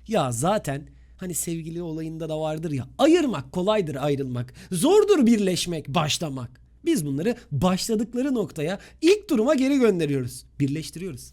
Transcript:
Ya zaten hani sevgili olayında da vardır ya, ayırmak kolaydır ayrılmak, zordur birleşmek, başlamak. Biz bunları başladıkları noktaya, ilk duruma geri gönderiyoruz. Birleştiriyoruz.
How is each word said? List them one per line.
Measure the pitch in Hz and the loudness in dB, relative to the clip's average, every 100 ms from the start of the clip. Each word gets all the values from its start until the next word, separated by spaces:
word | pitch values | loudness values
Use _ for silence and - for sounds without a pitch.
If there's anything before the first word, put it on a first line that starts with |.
| - | -4
Ya | 214 135 | -2 0
zaten | 117 156 208 - 139 139 - - - | 0 0 0 -2 -6 -10 -20 -20 -12
hani | 185 | -8
sevgili | 170 - 165 160 165 | -6 -6 -6 -8 -8
olayında | 175 160 160 160 160 | -8 -8 -8 -8 -6
da | 156 | -4
vardır | 156 156 165 | -4 -4 -4
ya, | 143 120 - | -6 -6 2
ayırmak | 285 349 302 165 131 | 4 6 4 -2 -6
kolaydır | 185 180 214 156 | -4 0 0 -2
ayrılmak, | 135 147 139 131 123 123 - - | -4 -2 -2 -2 -6 -8 -12 -8
zordur | 180 254 415 415 370 226 | 0 4 6 6 6 6
birleşmek, | 226 190 175 - 165 - | 4 2 0 -2 -6 -2
başlamak. | 139 151 - 160 131 120 - _ _ | -2 0 -2 -4 -6 -10 -14 _ _
Biz | 330 302 147 | -2 0 0
bunları | 139 185 233 - | -2 -2 -4 -6
başladıkları | 139 185 185 - 220 240 247 277 | 0 2 0 0 -2 -2 -4 -2
noktaya, | 254 175 - 151 202 - - | -2 -2 -4 -6 -6 -10 0
ilk | 311 415 - | 4 4 2
duruma | 254 233 | 0 2
geri | 302 262 285 | 2 2 4
gönderiyoruz. | 233 185 151 139 123 - - - | 4 2 0 -2 -4 -10 -16 -4
Birleştiriyoruz. | 139 147 151 165 185 127 - | -2 -2 -8 -12 -12 -12 -16